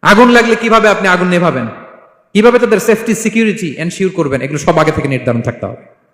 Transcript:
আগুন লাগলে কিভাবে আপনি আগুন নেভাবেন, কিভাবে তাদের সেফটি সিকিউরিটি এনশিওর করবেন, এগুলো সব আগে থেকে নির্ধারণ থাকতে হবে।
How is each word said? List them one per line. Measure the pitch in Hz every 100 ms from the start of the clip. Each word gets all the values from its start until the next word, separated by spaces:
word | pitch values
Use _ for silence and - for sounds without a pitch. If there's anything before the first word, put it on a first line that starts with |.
আগুন | 156 202 247
লাগলে | 240 226 220
কিভাবে | 226 226 214
আপনি | 196 190
আগুন | 180 180
নেভাবেন, | 175 175 131 117 - - - _ _ _
কিভাবে | 196 226 240
তাদের | 226 208
সেফটি | - 220 -
সিকিউরিটি | 220 220 220 220 190 170 123
এনশিওর | 165 - 190 180
করবেন, | 147 131
এগুলো | 135 147
সব | 160 160
আগে | 156
থেকে | 156 139
নির্ধারণ | 131 123 117
থাকতে | 113 117 98
হবে। | - - _ _